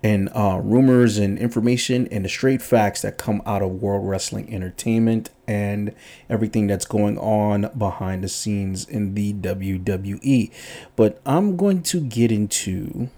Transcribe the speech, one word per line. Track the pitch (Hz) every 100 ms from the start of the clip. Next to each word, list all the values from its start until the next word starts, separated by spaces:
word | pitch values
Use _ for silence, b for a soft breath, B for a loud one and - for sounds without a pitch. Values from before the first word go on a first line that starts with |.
and, | 110 104 98
uh, | - 104 95
rumors | 92 117 131 127 120 104
and | 101 98
information | 120 120 113 123 - 123 127
and | 107
the | 92
straight | - 131 131
facts | - 120 104 101
that | 104 -
come | - 104
out | - 101
of | 98 95
World | 101 101 98
Wrestling | 95 - 107 -
Entertainment | 107 90 - - 113 113 113 110 _ -
and | 104 101 104 104 - B B B
everything | 110 110 110 101
that's | 98
going | - 107 104 107
on | 107 107 104 104 104 127
behind | 101 92 95 95
the | 98
scenes | - - 101 98 95 -
in | 110 101 98
the | 101
W | 101 92 95 95 95
W | 92 95 98 98
E. | 135 131 107 B B B B
But | - 110 - -
I'm | 147 202 180
going | 202 190
to | 165 185
get | 143 113 117
into | 110 104 - - 92 - - 131